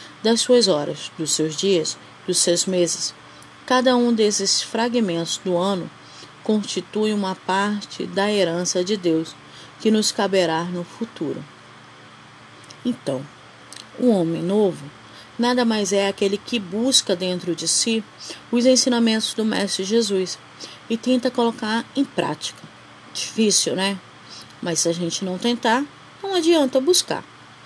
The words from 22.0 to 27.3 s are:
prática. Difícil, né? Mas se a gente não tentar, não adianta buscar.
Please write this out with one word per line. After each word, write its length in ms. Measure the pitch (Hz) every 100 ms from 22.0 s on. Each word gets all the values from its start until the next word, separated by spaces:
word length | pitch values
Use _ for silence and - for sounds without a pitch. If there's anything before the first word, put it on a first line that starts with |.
prática. 580 | 277 - 160 151 - - - - - - -
Difícil, 600 | - - - 220 190 - 151
né? 220 | 196 196 - - - - - -
Mas 200 | 180 165
se 80 | 170
a 40 |
gente 320 | 170 175 -
não 140 | 190 180
tentar, 460 | 240 240 240 233 285 - - -
não 120 | 392
adianta 460 | 370 320 339 269 262
buscar. 440 | 269 370 - - -